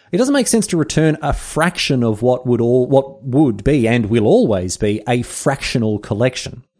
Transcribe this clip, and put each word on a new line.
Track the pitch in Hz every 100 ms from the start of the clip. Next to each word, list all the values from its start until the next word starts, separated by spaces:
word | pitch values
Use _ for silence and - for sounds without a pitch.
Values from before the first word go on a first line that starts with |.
| -
it | 180
doesn't | 262
make | 285 214
sense | 226 -
to | 165
return | - 156 160 151
a | 147
fraction | - - 151 175 - - 131
of | 117 104
what | 123 123 123
would | 117
all, | 117 127 123
what | 135 139 -
would | 131 135 143 101
be | 113 147 110
and | 120 101
will | 113 107
always | 226 165 95 92 -
be | 104 107 -
a | 123
fractional | 113 - 147 135 - 131 110 104
collection. | - 104 127 - - 120 -